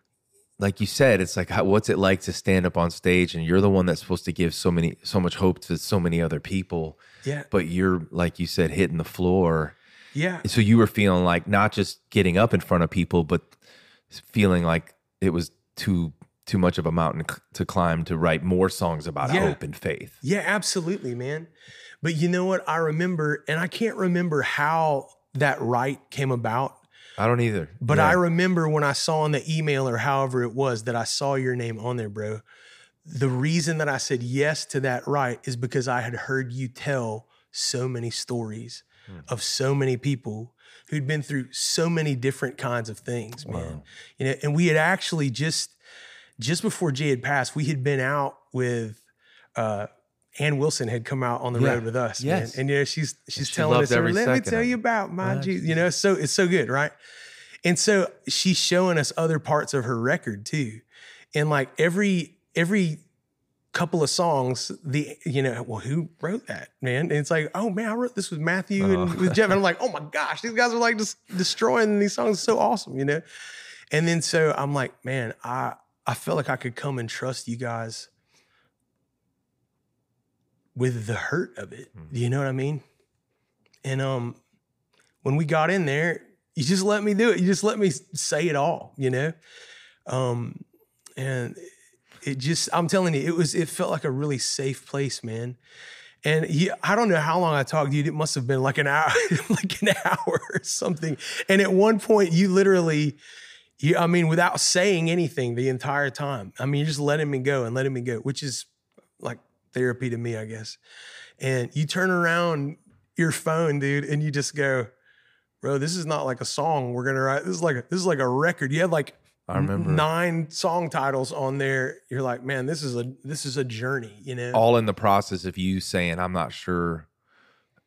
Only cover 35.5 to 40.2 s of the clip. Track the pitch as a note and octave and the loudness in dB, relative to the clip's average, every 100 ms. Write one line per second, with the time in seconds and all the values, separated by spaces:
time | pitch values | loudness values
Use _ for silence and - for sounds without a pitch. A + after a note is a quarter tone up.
35.5 | A#2+ B2 C#3+ B2 B2 A#2+ A#2 - C3 B2 | -6 -4 -2 -2 -2 -4 -6 -4 -4 -4
36.5 | B2 C3 - D3 C3+ A#2 A2 - _ _ | -8 -10 -8 -4 -2 -4 -8 -12 _ _
37.5 | - - B2+ C3 A#2+ A#2 - - B2 A2 | -8 -4 -2 -4 -4 -6 -6 -6 -6 -6
38.5 | A2 A#2 - - _ - F2+ D2 A#2+ - | -10 -14 -16 -20 _ -20 -16 -8 -6 -4
39.5 | - C3+ C#3 C3 B2 C#3+ B2+ | -2 0 2 0 0 -2 -4